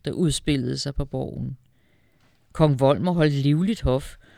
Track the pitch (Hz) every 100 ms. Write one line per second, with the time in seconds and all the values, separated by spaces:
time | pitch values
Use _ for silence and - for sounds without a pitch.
0 | 143 - 170 - - 139 123 135 143 139
1 | 139 131 135 - 131 131 _ _ _ _
2 | _ _ _ _ _ - 156 131 135 117
3 | 180 175 151 143 139 151 196 226 135 131
4 | - - -